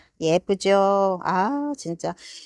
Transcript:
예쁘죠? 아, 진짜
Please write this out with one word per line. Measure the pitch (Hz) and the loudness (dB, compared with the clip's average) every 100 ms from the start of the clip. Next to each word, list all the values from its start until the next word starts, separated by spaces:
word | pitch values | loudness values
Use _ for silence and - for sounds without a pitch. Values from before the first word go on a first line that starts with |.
| _ _ | _ _
예쁘죠? | 160 165 - 196 196 196 196 196 196 180 | 0 0 0 -2 2 4 4 2 0 -2
아, | - 185 202 285 294 285 | -2 0 0 -2 -4 -8
진짜 | - 170 165 175 - - | -8 -8 -8 -8 -14 -20